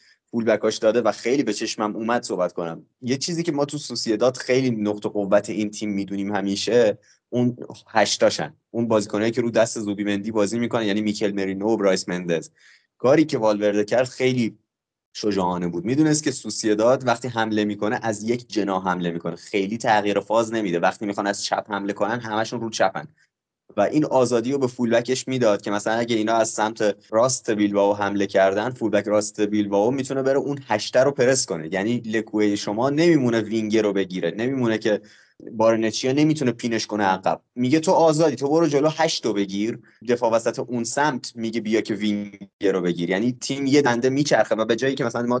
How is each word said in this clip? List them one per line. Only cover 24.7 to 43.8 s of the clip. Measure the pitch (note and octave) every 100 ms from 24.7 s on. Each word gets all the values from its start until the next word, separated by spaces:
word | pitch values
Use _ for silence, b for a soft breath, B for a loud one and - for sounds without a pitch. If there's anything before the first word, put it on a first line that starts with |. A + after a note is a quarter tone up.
| - A#2
بکش | A#2 A#2+ B2+ -
می‌داد | C3 A2+ G2+
که | A2+
مثلاً | G#2 A2
اگه | A2+ A#2+ A2+
اینا | G#2+
از | A#2 A2
سمت | - G#2+ A2 G#2+ G2 b
راست | A2 C3 C3 -
بیلبائو | G#2 G#2 G2+ G2+
حمله | G#2 G2+ G2+ G2
کردن، | G2 G2 G2+ A#2
فول | B2 A2
بک | G2+ G2+
راست | G#2+ G#2 -
بیلبائو | G#2 G#2+ G2+ G2+ A2
می‌تونه | C3+ C3 C3+
بره | C3 C3+
اون | C3+ C#3 -
هشته | A2 - B2
رو | C#3
پرس | C#3 B2 C3 -
کنه، | E2+ D#2+
یعنی | F#2 G#2+ A#2+
لکوئه | A2 A2 G#2+ G#2+ G#2 G2+
شما | - G#2+ C3+
نمیمونه | C#3+ F3 D#3 B2 A#2
وینگر | G2+ A2+ G#2+ A2
رو | G#2
بگیره، | G2 F#2 F#2 E2+
نمیمونه | F2+ B2+ C3+ A#2+ G#2+
که | A2 G2+ b b b b -
بارنچیا | A2 A2+ A2+ A2+ - C3
نمیتونه | C#3 D#3 D3+ B2+
پینش | A#2+ A#2+ A2+ -
کنه | G#2
عقب. | G2 F#2+ F2 D#2+ _
میگه | B2 B2 D#3
تو | D#3+
آزادی، | F#3 E3 D3+ D#3+ A#2
تو | C#3
برو | D#3 E3
جلو | C#3 D3+ D#3
هشت | D#3+ - A#2
رو |
بگیر، | G2+ F#2+ G2 A2 B2+ b b A2
دفاع | A#2 A#2
وسط | A2+ A#2+ A#2
اون | A#2+ B2
سمت | A#2 - D3+ B2 -
میگه | A#2+ A2+ A2+
بیا | G#2 A2
که | G#2+
وینگر | G2+ G#2 G#2 G2+ - G2+ _ G2
رو | F#2+
بگیر. | F2+ E2+ F2
یعنی | F#2 B2
تیم | B2+ - C3+ C#3
یه | C#3+